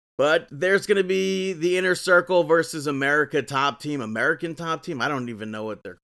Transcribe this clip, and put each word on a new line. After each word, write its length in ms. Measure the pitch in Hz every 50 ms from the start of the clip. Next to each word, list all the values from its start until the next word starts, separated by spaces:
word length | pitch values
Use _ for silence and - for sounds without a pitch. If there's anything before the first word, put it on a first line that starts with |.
| _ _ _ -
But 300 | 131 147 160 170 165 -
there's 360 | 147 139 175 185 196 196 190
gonna 160 | - 208 196
be 520 | 190 180 190 190 190 190 190 190 185 190 185
the 240 | 156 160 180 180 180
Inner 160 | 185 185 175
Circle 500 | - - 190 180 175 175 - 185 175 170
versus 420 | 151 165 165 156 160 - 160 139
America 540 | 151 139 135 139 139 147 151 147 - - 147
Top 400 | 120 - 143 135 139 143 135 -
Team, 220 | - 147 147 139
American 520 | 113 110 110 113 123 147 165 - 175 165 160
Top 280 | 160 170 165 160 147
Team. 180 | - 175 165 123
I 80 | 117 143
don't 220 | 147 131 123 120
even 200 | 117 101 110 107
know 140 | 110 107 110
what 180 | 110 104 95
they're 140 | - 95 90 -